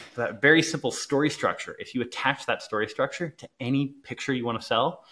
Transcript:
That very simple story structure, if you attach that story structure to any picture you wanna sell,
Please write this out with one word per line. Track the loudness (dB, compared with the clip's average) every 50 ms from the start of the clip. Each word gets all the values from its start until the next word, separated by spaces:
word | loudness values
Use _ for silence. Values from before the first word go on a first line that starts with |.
| -16 -12 -6
That | -4 -4 -4 0 4
very | 6 8 8 8 6
simple | 4 0 -2 -2 -4
story | -4 -6 -4 0 2 2 2 2
structure, | 0 0 0 0 0 -2 -6 -12 -12 -12
if | -10 -6 -4
you | -4 -4
attach | -4 -4 -2 0 0 0 0 0
that | -2 -2 -2 -2
story | -4 -2 -2 -2 -2
structure | 0 0 -2 -2 -2 -4 -8 -8
to | -8 -10 -18 -18 _ -6
any | -2 0 0 0 0 -2 -4 -10 -12
picture | -12 -10 -6 -4 -2 -2
you | 0 0
wanna | -2 -4 -4 -2
sell, | 0 2 2 2 2 0 -4 -12 -20